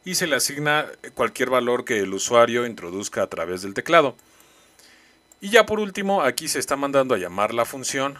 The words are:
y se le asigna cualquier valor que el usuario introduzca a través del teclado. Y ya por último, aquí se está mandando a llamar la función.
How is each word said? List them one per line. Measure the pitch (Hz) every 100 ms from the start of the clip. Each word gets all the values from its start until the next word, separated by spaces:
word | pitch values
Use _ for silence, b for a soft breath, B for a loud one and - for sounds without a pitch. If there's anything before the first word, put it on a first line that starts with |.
y | 180
se | 175 170
le | 123
asigna | - 143 151 151 131 - -
cualquier | - 113 - 127
valor | 127 120 123
que | 120 110
el | 95
usuario | 95 - 120 117 120 120
introduzca | 101 87 95 104 -
a | 95
través | 85 82 92
del | 98
teclado. | 101 - 165 139 - b b b b b b b b b b b _
Y | 196
ya | 226 214
por | 214
último, | 208 202 196 196
aquí | 131 - 156
se | 139
está | - 139
mandando | 139 139 131
a | 107
llamar | 87 95 107
la | 117
función. | 117 135 123 139 139